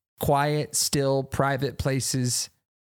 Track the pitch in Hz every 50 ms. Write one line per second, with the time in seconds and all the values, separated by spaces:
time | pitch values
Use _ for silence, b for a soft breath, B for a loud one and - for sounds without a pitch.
0 | _ _ _ - - 156 143 139 143 151 151 151 143 - - - - - - 147
1 | 139 135 135 135 131 - - - 135 139 139 131 143 123 - - - 143 135 131
2 | - - - 131 123 123 117 - - - _ _ _ _ _ _ _